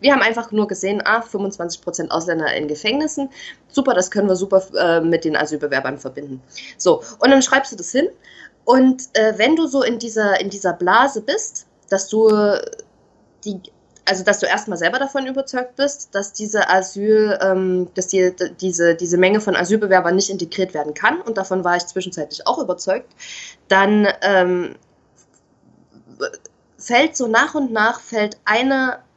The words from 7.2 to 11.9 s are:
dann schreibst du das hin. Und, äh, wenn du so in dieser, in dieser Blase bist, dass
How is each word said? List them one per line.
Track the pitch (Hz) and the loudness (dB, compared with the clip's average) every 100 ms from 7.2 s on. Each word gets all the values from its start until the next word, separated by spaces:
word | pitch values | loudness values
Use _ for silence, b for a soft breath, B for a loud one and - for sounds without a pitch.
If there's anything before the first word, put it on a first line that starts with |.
| 254 | 6
dann | 269 | 6
schreibst | 262 269 277 | 6 2 0
du | 214 | -8
das | 170 | -4
hin. | 254 349 - B B B _ - | -2 -2 -4 B B B _ 4
Und, | 262 262 262 - | 6 6 2 -2
äh, | - 220 190 | 0 0 2
wenn | 240 320 | 2 2
du | 311 | 2
so | 269 | 0
in | 247 240 | 0 -2
dieser, | 233 214 208 190 | -4 -2 0 0
in | 196 | -2
dieser | 196 185 | -4 -4
Blase | 170 180 220 277 226 | 0 2 4 2 0
bist, | 214 403 - - - _ | -4 -4 -6 -12 -20 _
dass | _ | _